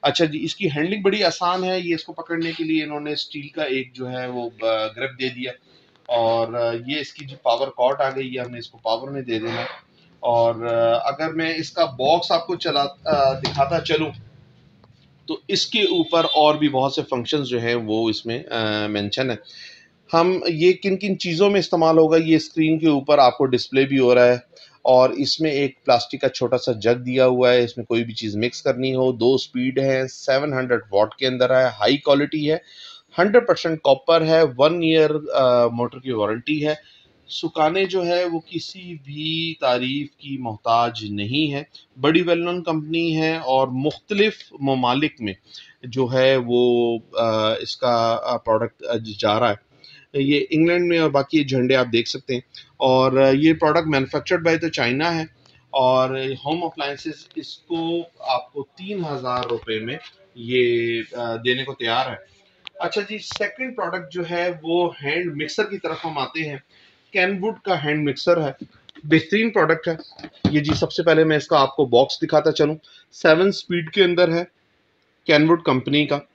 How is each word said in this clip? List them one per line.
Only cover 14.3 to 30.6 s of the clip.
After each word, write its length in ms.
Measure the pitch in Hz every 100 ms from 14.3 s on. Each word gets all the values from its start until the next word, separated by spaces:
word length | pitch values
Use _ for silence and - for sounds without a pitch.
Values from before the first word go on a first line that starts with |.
| _ _ _ _ _ _ _ _ _ -
तो 160 | 156 _
इसके 340 | 196 - 226
ऊपर 400 | 196 175 160 170
और 340 | 156 151 151 151
भी 120 | 151
बहुत 260 | 135 135 135
से 60 |
functions 460 | 139 127 120 156 131
जो 120 | 120
हैं 160 | 117 120
वो 340 | 110 110 113
इसमें, 360 | 107 117 117 -
अ, 420 | 117 110 107 104
mention 440 | 104 101 101 131
है। 80 | 113 - - - - _ _ _
हम 300 | 165 175 185 -
ये 260 | 160 175
किन 240 | 180 196 190
किन 180 | 202 190
चीज़ों 340 | 180 165 202
में 100 | 202
इस्तेमाल 380 | 170 175 165 160
होगा, 200 | 160 165
ये 220 | 160 160
screen 400 | - - 156 160
के 80 | 160
ऊपर 320 | 143 135 147
आपको 260 | 127 - 135
display 400 | 123 - 131 135
भी 120 | 135
हो 160 | 123
रहा 120 | 123 123
है 220 | 123 - - - _ -
और 280 | 127 127
इसमें 380 | - 139 - 160
एक 260 | 139 139 - -
प्लास्टिक 360 | 120 - -
का 60 | 135
छोटा 300 | - 120 123
सा 160 | -
जग 240 | 113 113 123
दिया 280 | 123 127 127
हुआ 260 | 127 127
है, 120 | 123
इसमें 220 | 120 120 110
कोई 140 | 117
भी 100 | 117
चीज़ 240 | 110 110 104
mix 240 | 120 -
करनी 300 | 143 123 131
हो, 220 | 131 131
दो 240 | 120 117 131
speed 420 | - 127 127 127
है, 280 | 135 131 131
seven 460 | - - 135 151
hundred 280 | 131